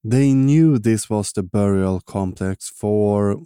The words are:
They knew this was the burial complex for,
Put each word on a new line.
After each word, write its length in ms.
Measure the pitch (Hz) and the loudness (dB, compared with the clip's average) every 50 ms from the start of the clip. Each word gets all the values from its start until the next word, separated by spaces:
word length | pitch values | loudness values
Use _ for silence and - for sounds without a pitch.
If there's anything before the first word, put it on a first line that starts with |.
| - | -4
They 300 | 110 117 131 139 139 135 | -2 0 2 2 4 2
knew 440 | 135 135 139 147 160 160 160 143 | 2 2 4 4 4 4 4 2
this 320 | 117 104 113 110 107 - - | 2 2 0 0 0 -2 -4
was 220 | 110 104 98 - | -4 -4 -4 -4
the 120 | - 107 92 | -6 -8 -6
burial 580 | 90 - 104 101 101 98 95 95 95 92 90 | -4 -2 0 0 2 2 0 0 0 -2 -4
complex 680 | - - - 101 98 95 90 - 98 95 95 - - - | -6 -8 -6 -6 -6 -6 -6 -6 -6 -6 -6 -8 -10 -16
for, 680 | - - - 104 107 107 104 104 101 101 101 101 101 - 165 | -12 -8 -4 -2 0 0 2 2 2 2 0 0 -2 -4 -4